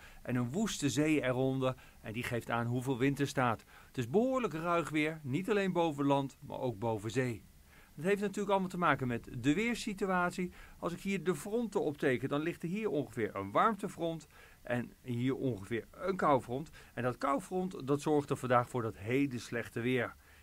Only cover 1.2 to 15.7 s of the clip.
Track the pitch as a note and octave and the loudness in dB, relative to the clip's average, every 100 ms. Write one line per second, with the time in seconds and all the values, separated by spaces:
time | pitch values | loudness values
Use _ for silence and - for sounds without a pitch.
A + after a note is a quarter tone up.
1.2 | B2+ B2+ C3+ C3+ C3 B2+ - - A2+ A2 | 2 2 0 2 0 -2 -10 -14 -8 -6
2.2 | A#2+ A#2+ - A#2 A#2 B2 B2+ B2 C3+ C#3+ | -2 -4 0 0 0 0 0 2 2 2
3.2 | C#3+ - B2 A2 - - - - A#2 F3+ | 0 2 2 0 -6 -20 -10 -6 2 2
4.2 | B3+ C4 G#3+ D#3 E3+ E3+ D#3 D3+ D3+ D#3+ | 4 2 0 -2 0 0 2 0 0 -2
5.2 | C#3+ D3 F#3+ G#3 G3 F3+ E3 C#3+ C#3 C#3 | -4 -2 2 2 2 2 2 2 4 4
6.2 | C3+ - B2 G2+ C3 G2+ A#2 A2 A2 B2+ | 2 -8 -10 -4 -4 -2 -2 0 0 0
7.2 | B2+ G#2+ - - - - - - F3 G3+ | 0 -4 -10 -20 -20 -20 -20 -6 0 0
8.2 | G3+ G3+ G3+ G3 F3+ F3+ E3+ C#3 C3 A#2 | 0 -2 2 2 2 0 2 2 0 -4
9.2 | - B2 C3 D#3+ A#3 A3+ A3+ G3 F#3+ F3+ | -6 0 2 2 2 -2 -4 -4 0 2
10.2 | F3 F3+ F3+ - - - F3 F3 F#3+ G3 | 0 0 -6 -6 -18 -8 -6 -6 -4 -2
11.2 | D#3+ D3+ G#3 A3+ A3+ G3 D3 C#3+ D3+ B2 | 0 -2 -2 -2 0 0 0 0 2 2
12.2 | C3 C#3+ D#3+ E3+ E3+ G3+ G#3+ D3+ A#2 B2 | 0 -2 -2 -4 -4 -2 0 0 -2 -2
13.2 | G#2 G2 G2 C#3 G#3+ G#3+ F#3 - E3+ D#3+ | -2 -2 0 4 4 2 -4 -4 -4 -4
14.2 | - - - - - B2 A#2 - B2+ A#2+ | -10 -20 -20 -18 -4 -4 -4 -10 -6 -2
15.2 | B2+ B2+ C3 G#2 G2 | 0 0 -2 -2 -4